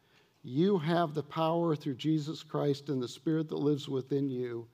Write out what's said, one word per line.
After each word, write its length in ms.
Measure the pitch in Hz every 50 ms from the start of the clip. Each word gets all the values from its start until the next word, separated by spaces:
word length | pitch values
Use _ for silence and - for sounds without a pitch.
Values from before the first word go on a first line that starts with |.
| _ _ _ _ _ _ _ _ -
You 360 | 135 123 139 175 196 208 180
have 360 | 143 160 175 170 175 160 147
the 80 | 156 139
power 520 | - - 165 165 160 165 170 170 170 151
through 200 | 147 - 151 131
Jesus 480 | 113 - 151 156 156 143 147 156 139 -
Christ 460 | - - 147 143 147 139 139 - -
and 140 | 143 131 123
the 60 | 117
Spirit 400 | - - - 170 156 160 156 156
that 80 | -
lives 320 | 160 147 143 151 135 135 135
within 400 | 139 131 127 135 147 139 139 139
you 400 | 131 123 127 120 120 117 117 -